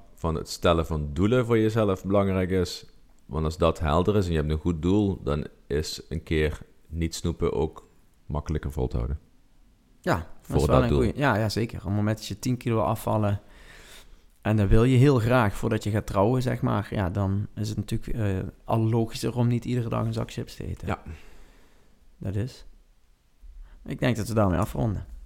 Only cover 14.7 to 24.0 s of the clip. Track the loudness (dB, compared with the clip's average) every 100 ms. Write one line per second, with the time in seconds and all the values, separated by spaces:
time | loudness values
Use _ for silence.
14.7 | 6 8 6 6 6 4 4 2 0 -2
15.7 | -2 0 -2 0 2 2 2 0 -2 0
16.7 | 0 -2 -2 -2 0 0 0 -4 -6 -4
17.7 | -4 -4 -6 -4 -2 -2 -2 -6 -10 -2
18.7 | 0 2 2 0 -4 -4 0 2 0 -2
19.7 | -4 -2 -2 -2 -4 -6 -8 -10 -10 -10
20.7 | -8 -6 -6 -8 -16 -18 -20 -20 -20 -20
21.7 | -20 -20 -20 -20 -12 -6 -4 -4 -8 -20
22.7 | -20 -20 _ _ _ _ _ -20 -18 -18
23.7 | -18 -12 -2